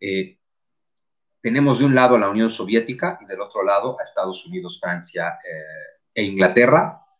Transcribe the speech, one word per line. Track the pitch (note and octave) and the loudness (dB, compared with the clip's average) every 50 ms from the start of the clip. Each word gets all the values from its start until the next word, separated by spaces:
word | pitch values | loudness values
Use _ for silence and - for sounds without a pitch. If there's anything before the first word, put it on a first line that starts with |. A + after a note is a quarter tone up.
Eh, | G2+ G2 F#2+ F#2+ F#2+ - - _ _ _ _ _ _ _ _ _ _ _ _ _ _ _ _ _ _ _ _ _ | -6 -4 -4 -4 -4 -6 -12 _ _ _ _ _ _ _ _ _ _ _ _ _ _ _ _ _ _ _ _ _
tenemos | - A#2 A#2 C#3 C#3+ C#3 B2 A#2 | -6 -2 0 2 4 4 4 4
de | C#3 | 4
un | C#3 C3 | 4 6
lado | B2+ B2+ B2 B2 | 6 6 6 6
a | A2+ | 4
la | G2+ G2 | 4 2
Unión | G2+ A2 A2+ A2+ | 2 2 0 0
Soviética | A2+ - F#2+ F#2+ G#2+ A2+ A2+ - B2+ - - F3+ - - | 0 -4 -2 0 0 0 0 -2 -4 -4 -4 -4 -6 -8
y | - | -12
del | G2 G2 F#2+ | -12 -10 -10
otro | G2+ - - G#2+ | -10 -6 -6 -2
lado | F#2+ G2+ G2+ G2+ G#2+ B2+ B2 - | 0 0 0 0 0 -2 -6 -8
a | |
Estados | - - - G2+ F#2+ F#2+ F#2 - - | -12 -8 -6 -6 -6 -6 -8 -10 -14
Unidos, | E2+ F2+ F#2 F2 F2 F2 - | -12 -12 -10 -10 -12 -12 -10
Francia, | - F2+ F2 F2 E2+ - - F2 E2+ E2+ D#2+ - - | -8 -8 -8 -8 -10 -10 -8 -6 -6 -6 -8 -10 -14
eh, | F2+ D#2+ D#2+ D#2 D#2 D#2 D#2 D#2 - _ _ _ _ _ | -14 -14 -14 -14 -16 -18 -18 -20 -20 _ _ _ _ _
e | A2+ G#2 | -6 -6
Inglaterra, | G2 G2 F#2+ F#2+ F2+ - A#2+ A#2+ B2 C#3+ E3 F3+ - - - _ _ _ | -4 0 2 2 4 4 4 6 6 4 4 2 -2 -6 -14 _ _ _